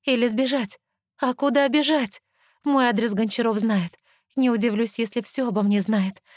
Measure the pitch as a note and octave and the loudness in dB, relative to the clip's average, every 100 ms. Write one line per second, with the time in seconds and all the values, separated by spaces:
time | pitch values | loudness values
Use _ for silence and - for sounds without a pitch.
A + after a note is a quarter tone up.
0 | - B3 A#3+ A3 C4 C4+ G3+ - _ _ | -2 0 2 0 0 -2 -4 -10 _ _
1 | _ _ B3+ B3 C#4+ C4+ C#4 D4 C#4+ D#4 | _ _ -2 0 0 2 2 2 2 0
2 | A3+ - _ _ _ _ D4 C#4 B3 G#3+ | 0 -6 _ _ _ _ 0 2 2 2
3 | A3+ G3+ A3 - A#3 G#3+ A3+ G3+ E3+ - | 0 0 -2 0 0 0 0 0 -2 -10
4 | _ _ _ - B3+ A#3 A#3 G#3 A3+ - | _ _ _ 0 0 2 0 0 -2 -2
5 | A3+ A#3+ - - B3 G#3 G3+ G3+ G3 G#3+ | -4 -4 -6 -4 -2 0 2 2 2 0
6 | F#3+ G3 _ | -2 -6 _